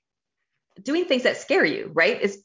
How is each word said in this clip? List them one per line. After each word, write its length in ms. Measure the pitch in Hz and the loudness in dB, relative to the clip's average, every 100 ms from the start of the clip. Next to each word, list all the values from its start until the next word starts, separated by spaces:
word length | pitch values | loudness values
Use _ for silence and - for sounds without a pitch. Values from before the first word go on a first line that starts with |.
| _ _ _ _ _ _ _ - | _ _ _ _ _ _ _ -12
doing 220 | 196 320 | -4 -2
things 180 | 349 254 | 0 2
that 140 | 226 - | 2 -2
scare 280 | - 359 | 0 2
you, 260 | 185 117 107 | 2 0 -4
right? 260 | 156 175 233 | 0 2 0
Is 220 | 196 - | -4 -6